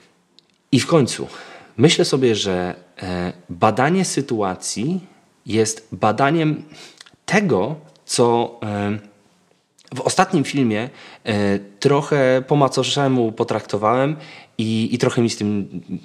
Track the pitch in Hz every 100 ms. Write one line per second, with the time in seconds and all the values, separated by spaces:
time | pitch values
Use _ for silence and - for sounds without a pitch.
0 | _ _ _ _ _ _ - 127 - 165
1 | 117 - 67 - - - - - 151 180
2 | 175 143 127 104 98 90 90 87 - -
3 | 92 90 90 - - 87 107 104 139 190
4 | 175 - 135 113 98 90 - 98 131 185
5 | - _ _ _ - 107 107 - - 90
6 | 110 110 139 165 156 151 - - - -
7 | - _ - 208 196 98 113 156 - _
8 | - - 120 117 113 - 110 104 101 107
9 | - _ _ _ _ _ _ _ - 123
10 | 135 - 185 175 135 143 120 104 127 -
11 | - - - 104 101 98 - - 135 143
12 | 135 147 127 131 131 147 131 - 123 143
13 | 139 127 113 110 117 110 - 101 107 123
14 | 139 156 - - - - 110 110 113 120
15 | 127 127 117 - 104 104 98 87 - 92